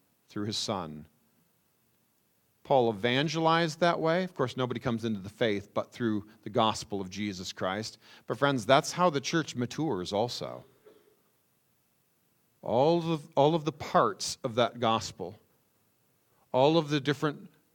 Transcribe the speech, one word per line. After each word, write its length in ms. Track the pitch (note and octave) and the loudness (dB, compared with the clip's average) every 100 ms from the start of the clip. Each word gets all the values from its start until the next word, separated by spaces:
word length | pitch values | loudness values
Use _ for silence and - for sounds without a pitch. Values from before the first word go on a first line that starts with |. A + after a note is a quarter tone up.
| _ _ _ | _ _ _
through 160 | - | -8
his 140 | G#2 G2+ | -6 -4
Son. 480 | - G2+ E2 D2+ D#2 _ _ _ _ _ _ _ _ _ _ _ _ _ _ _ | -4 -4 -4 -10 -18 _ _ _ _ _ _ _ _ _ _ _ _ _ _ _
Paul 260 | - C#3 A#2 | 2 4 4
evangelized 880 | G#2 A#2 B2 D#3 D#3 D#3+ E3 E3+ D3 | 2 0 2 0 0 2 4 2 0
that 180 | F3 E3+ | 0 2
way. 260 | D#3+ E3+ | 0 0
Of 100 | F#3 | -2
course, 200 | - B2+ | -2 -4
nobody 240 | C3 B2+ A#2+ | -2 -4 -2
comes 280 | C3 A2+ A2+ | -2 -2 -2
into 140 | G#2 | -4
the 100 | F#2+ | -6
faith 400 | - A#2+ G2+ G2 | -2 0 0 -4
but 180 | - G#2+ | -6 -6
through 360 | - A#2+ G#2+ - - | -4 -2 -2 -6 -16
the 80 | - | -6
gospel 500 | G#2 A2 - - G2+ | 0 2 0 -4 -8
of 80 | F#2 | -8
Jesus 420 | F#2 G#2 F#2 F#2 | -6 -6 -6 -10
Christ. 460 | - F#2+ F#2+ A2+ - - - - | -6 -4 -4 -6 -12 -20 -18 -10
But 100 | A#2+ | 0
friends, 300 | C#3 C3+ G2+ | 2 2 4
that's 260 | C3+ D#3 | 4 4
how 160 | - F3+ | 2 2
the 140 | C#3+ | 2
church 340 | C3 E3 D3+ B2 | -2 -2 -2 -4
matures 560 | A#2+ - D#3 G2+ F2 | -6 -4 -4 -4 -2
also. 540 | G2+ A#2+ - C2 B1 - _ - - _ _ _ _ _ _ _ _ _ _ _ _ _ _ _ _ | -2 -2 -4 -8 -10 -16 _ -20 -20 _ _ _ _ _ _ _ _ _ _ _ _ _ _ _ _
All 520 | - A2 D3 E3+ E3 | -2 2 4 2 0
of, 100 | D#3+ C#3+ - | -4 -2 4
all 180 | C#3+ | 4
of 100 | E3 | 4
the 80 | D3+ | -2
parts 640 | - - F3+ B2 G2 - - | -6 0 4 4 2 -8 -6
of 120 | F3 A2+ | -4 0
that 240 | A#2 A#2+ | 0 2
gospel, 580 | A#2 A2+ G#2 - F2+ A2 _ _ _ _ _ _ _ _ _ _ _ | 0 0 -2 -10 -12 -12 _ _ _ _ _ _ _ _ _ _ _
all 240 | B2 C3+ E3 | 4 4 4
of 140 | D3 | 2
the 100 | D3 | -2
different 480 | C3+ C#3+ D#3 C#3+ - _ _ | -2 -2 -2 -4 -14 _ _